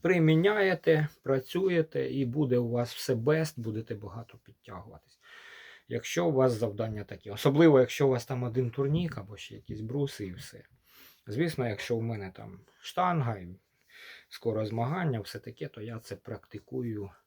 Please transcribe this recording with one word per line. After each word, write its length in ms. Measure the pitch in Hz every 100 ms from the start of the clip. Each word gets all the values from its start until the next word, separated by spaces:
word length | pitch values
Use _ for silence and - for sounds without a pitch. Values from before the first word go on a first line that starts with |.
Приміняєте, 1040 | 170 185 156 160 190 214 190 170 - 156 151 -
працюєте, 880 | - 135 131 180 190 170 156 143 131
і 140 | 131 127
буде 320 | 127 139 123
у 120 | 120
вас 240 | 120 120
все 220 | - - 120
бест, 440 | 120 156 160 -
будете 360 | 113 107 110 107
багато 420 | 104 113 117 -
підтягуватись. 760 | - 110 - 90 107 - _ _ _ - - - - - _
Якщо 400 | 120 - - 170
у 40 |
вас 200 | 135 131
завдання 520 | 113 113 104 113 107
такі, 280 | 101 98 -
особливо 480 | 104 151 143 165 139
якщо 280 | 123 - 139
у 20 |
вас 160 | 123 -
там 180 | 127
один 280 | 123 117 123
турнік 460 | 127 139 156 175 123
або 200 | 98 101
ще 180 | - -
якісь 260 | - 110
бруси 440 | 110 139 139 - 98
і 80 |
все. 300 | 87 - - - _ _ - - _ -
Звісно, 400 | 107 170 156 123
якщо 300 | 101 - 117
в 40 |
мене 300 | 113 110 95 92
там 240 | 107 92 _ _
штанга 560 | - - 180 170 120 104
і 100 | 87 92 _ _ _ - - - _
скоро 360 | - 117 110 107
змагання, 540 | 113 120 175 170 117
все 200 | 98 -
таке, 280 | - 113 147
то 140 | -
я 180 | 110 113
це 160 | - 98
практикую 960 | - 107 _ 101 _ 131 123 107 98 -